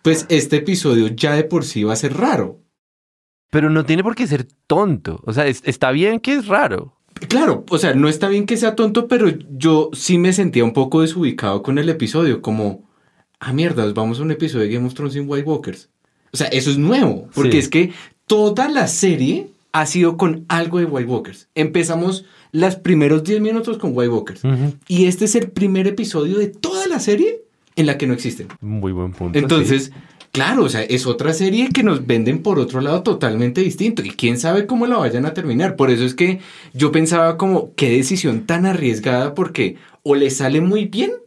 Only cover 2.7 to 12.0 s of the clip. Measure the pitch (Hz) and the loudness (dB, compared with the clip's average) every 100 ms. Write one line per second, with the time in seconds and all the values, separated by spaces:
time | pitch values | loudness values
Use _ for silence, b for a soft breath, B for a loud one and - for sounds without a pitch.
2.7 | _ _ _ _ _ _ _ _ 151 151 | _ _ _ _ _ _ _ _ 0 2
3.7 | 156 139 156 202 233 143 143 127 _ _ | 2 2 0 0 -2 -2 -2 -4 _ _
4.7 | 156 208 123 82 80 - 113 143 127 - | 0 2 -2 -4 -8 -4 0 0 -2 -4
5.7 | 117 135 139 196 226 254 285 208 202 285 | -2 0 2 0 0 -2 -2 0 0 0
6.7 | 101 143 _ _ - - 247 311 - - | -2 -8 _ _ -18 -2 2 2 0 -2
7.7 | 170 180 135 151 156 196 202 202 233 226 | 0 2 2 2 2 0 0 0 0 0
8.7 | 220 220 214 240 247 208 151 - 135 160 | 0 0 0 0 2 2 0 -10 0 2
9.7 | 156 151 - - 180 180 190 180 123 117 | 4 2 -4 0 2 4 2 2 2 2
10.7 | 113 135 160 160 175 143 - 104 98 - | 2 2 2 2 0 -2 -2 -2 -2 -2
11.7 | 139 160 160 | -2 0 -2